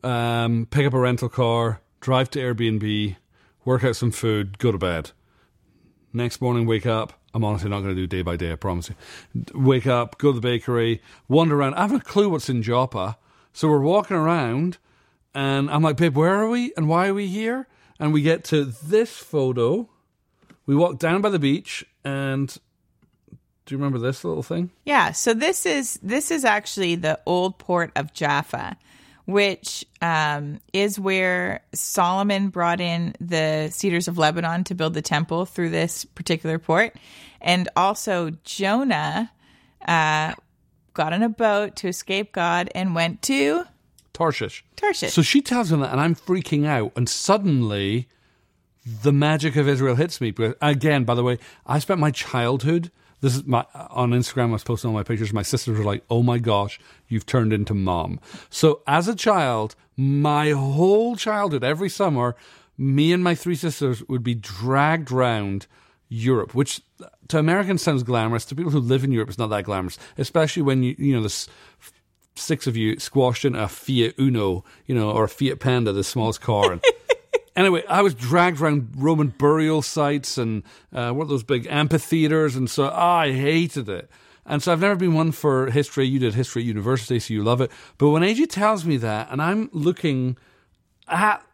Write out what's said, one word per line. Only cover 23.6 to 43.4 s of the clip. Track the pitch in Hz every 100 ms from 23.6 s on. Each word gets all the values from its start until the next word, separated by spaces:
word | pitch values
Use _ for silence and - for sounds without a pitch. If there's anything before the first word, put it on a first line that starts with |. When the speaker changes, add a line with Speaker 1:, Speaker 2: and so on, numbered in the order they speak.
| -
Speaker 1:
do |
you | 139
remember | 143 131
this | 117 131
little | 175 160
thing? | 117 165 175 _
Speaker 2:
Yeah, | - 285 170
so | 156 -
this | 226 302 381 359
is, | 302 247 -
this | - 254 294
is | 330
actually | 262 208 208 - 185 170
the | 160 156 -
old | 180 185 190
port | - 175 165
of | - 143
Jaffa, | - 151 143 151 123 - - _ - - _ -
which, | 196 202 190 - - - _
um, | 170 160 156 147 147 147 _
is | 185 202 196
where | 190 190 185 180 180 - _
Solomon | - - - 175 185 202 196 196
brought | 180 170 175
in | 175 170 170 -
the | 170 170 156 156 156
cedars | - 196 175 175
of | 175
Lebanon | 156 170 165 170
to | 180
build | 180 160
the | 165
temple | 156 151 160 165 185
through | - 170
this | 165 170 -
particular | - - 165 165 160 165
port. | - 165 226 - - - - -
And | - 180 180 -
also | 190 214 - 185 165 160
Jonah, | - - 190 220 269 170 151 160 226 _ _ _ _ _ -
uh, | 165 156 156 156 - _ _ _ _ _
got | - 156
on | 170
a | 233
boat | 214 226 202 208 -
to | 185
escape | 175 - 190 208
God | - 170 175 180
and | - 185
went | 170 165 -
to | - 269